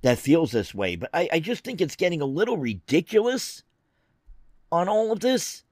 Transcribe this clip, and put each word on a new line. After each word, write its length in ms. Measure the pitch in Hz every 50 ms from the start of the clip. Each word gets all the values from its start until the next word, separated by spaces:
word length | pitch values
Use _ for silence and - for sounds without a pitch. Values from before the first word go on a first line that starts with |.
| -
that 160 | 127 123 117
feels 320 | - 135 143 165 165 117
this 240 | 107 117 98 - -
way, 220 | 98 101 92 87
but 120 | 85 98 - -
I, 140 | 165 180 - -
I 40 | 165
just 240 | 156 185 247 - _
think 180 | - 254 170
it's 140 | 185 147 -
getting 260 | - - 180 170 160
a 60 | 143
little 320 | 139 135 156 208 226 254 185
ridiculous 1040 | 135 120 107 92 _ - 131 160 180 - - 220 214 240 254 254 - - - - _ _ _ _ _ _ _ _ _ _ _ _ _ _ - - - _ - _ _ _ -
on 160 | 170 180 185
all 240 | 208 214 220 220 220
of 80 | 208
this. 420 | 214 247 262 240 - - - - _ _